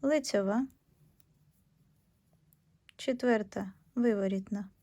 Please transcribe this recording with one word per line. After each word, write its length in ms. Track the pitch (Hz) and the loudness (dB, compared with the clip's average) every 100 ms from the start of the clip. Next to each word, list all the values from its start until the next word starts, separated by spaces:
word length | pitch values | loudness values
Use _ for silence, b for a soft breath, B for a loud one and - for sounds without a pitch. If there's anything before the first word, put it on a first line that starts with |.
лицьова. 680 | 277 302 277 208 196 214 269 - _ _ _ _ _ _ _ _ _ _ _ _ _ _ _ _ _ _ _ _ _ - | 0 0 0 0 0 0 -2 -6 _ _ _ _ _ _ _ _ _ _ _ _ _ _ _ _ _ _ _ _ _ -8
Четверта 760 | - 247 254 226 208 - 196 - _ - | -4 0 2 2 0 -8 -8 -12 _ 0
виворітна. 760 | 240 208 196 196 190 202 196 - | 2 2 2 -2 -2 -6 -8 -14